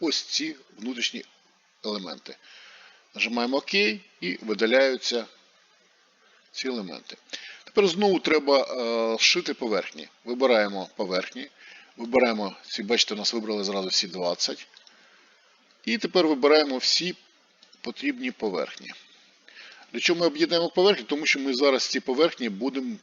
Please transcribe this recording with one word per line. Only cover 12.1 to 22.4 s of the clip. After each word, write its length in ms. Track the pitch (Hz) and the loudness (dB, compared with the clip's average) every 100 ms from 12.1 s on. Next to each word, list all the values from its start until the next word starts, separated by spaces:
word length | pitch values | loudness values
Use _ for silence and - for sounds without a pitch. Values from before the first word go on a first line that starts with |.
| 123 123 110 98 - - | 2 4 2 -6 -8 -12
ці, 140 | - | -10
бачите, 320 | 104 113 - | 0 0 0
у 20 | 104 | 0
нас 160 | 101 | -2
вибрали 320 | 117 107 104 | -2 -4 -4
зразу 240 | 98 98 92 | -2 -4 -2
всі 200 | - 95 | -2 -2
двадцять. 580 | 90 87 90 - 143 - - - _ - - _ _ _ _ _ _ | -4 -4 -2 -4 -6 -14 -20 -20 _ -20 -20 _ _ _ _ _ _
І 140 | 220 226 | -4 -4
тепер 280 | - 185 160 | 0 2 4
вибираємо 520 | 139 143 156 143 127 | 4 6 6 4 0
всі 360 | - - 175 175 _ _ _ _ - _ | 0 0 -2 -8 _ _ _ _ -20 _
потрібні 500 | 120 - 143 127 127 | -12 -4 -4 -4 -6
поверхні. 600 | - 107 87 65 - 65 - - - _ _ - - - - - | -4 -4 -2 -6 -8 -18 -20 -20 -20 _ _ -20 -20 -20 -20 -12
Для 80 | 117 | -2
чого 200 | - 170 | 0 2
ми 60 | 170 | 2
об'єднаємо 420 | 147 160 170 170 | 2 0 2 2
поверхні? 360 | - 196 170 | 4 4 4
Тому 220 | 110 147 151 | 0 -2 -2
що 140 | 139 | -2
ми 140 | 135 | -2
зараз 320 | 127 143 127 - | 2 4 4 0
ці 140 | 131 | -4
поверхні 480 | - 127 165 - | -2 2 2 2